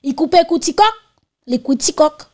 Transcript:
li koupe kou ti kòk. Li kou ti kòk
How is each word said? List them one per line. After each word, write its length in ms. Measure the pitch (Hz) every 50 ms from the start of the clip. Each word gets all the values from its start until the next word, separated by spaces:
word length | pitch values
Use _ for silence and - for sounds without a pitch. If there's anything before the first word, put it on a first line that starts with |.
| -
li 80 | 277 254
koupe 320 | - 320 285 - 349 339
kou 140 | 339 339 294
ti 100 | - - -
kòk. 240 | - 415 440 453 - _ _ _ _ _ _ _ _ _
Li 140 | 247 247 247
kou 160 | - - 269
ti 160 | 233 - - 285
kòk 300 | - 302 302 302 - - _